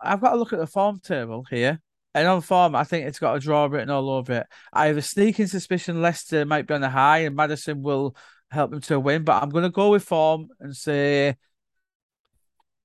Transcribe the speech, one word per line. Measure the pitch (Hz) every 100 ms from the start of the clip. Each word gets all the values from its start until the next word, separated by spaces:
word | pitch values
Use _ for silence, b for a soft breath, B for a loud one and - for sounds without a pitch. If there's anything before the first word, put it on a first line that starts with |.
I've | - 196
got | 247
to | 240
look | 226
at | 190
the | 160
form | 196 202 202
table | - 151 117 113 127
here. | 120 127 156 _ _ _
And | 147 165
on | 185
form, | 165 185 175
I | 131
think | 147 170 143
it's | 139
got | 147 143
a |
draw | 139 147 147
written | 143 117
all | 143 135
over | 135 127
it. | 120 - b b
I | - 151
have | 151
a |
sneaking | 143 - 208 214 202
suspicion | 196 - 180 - 165
Leicester | 170 160 - 160 147
might | 151 127
be |
on | 147
the | 135
high | 131 139 160
and | 156 139
Maddison | 151 147 - 147
will | 139 139 139 - b b b
help | 147 143
them | 151
to | -
a | 143
win, | 135 151
but | 156 107
I'm | 143
gonna | 156 180
go | 185 202
with | 202
form | - 165 156 160 160 -
and | 139
say, | 135 - 143 143 143 139 127 _ _ _ _ _ _ _ _ _ _ _ _ _ _